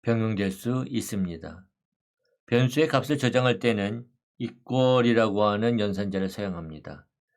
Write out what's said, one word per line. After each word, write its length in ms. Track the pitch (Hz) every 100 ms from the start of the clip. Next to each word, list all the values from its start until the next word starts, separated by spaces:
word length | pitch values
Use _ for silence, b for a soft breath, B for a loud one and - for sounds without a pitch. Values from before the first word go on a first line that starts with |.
변경될 500 | - 113 110 101 98
수 360 | 95 120 127 131
있습니다. 800 | 117 - 104 92 82 80 87 - _ _ _ _ _ _ _ _
변수의 420 | 120 131 147 156
값을 300 | 131 - 147
저장할 400 | 127 123 127 120
때는 480 | 120 104 101 117 120 _ _ _
이퀄이라고 1080 | 120 - - 127 127 127 120 113 110 101
하는 340 | 104 104 117 117
연산자를 500 | 104 98 101 95 95
사용합니다. 760 | - 101 87 80 76 - 76 _ _ _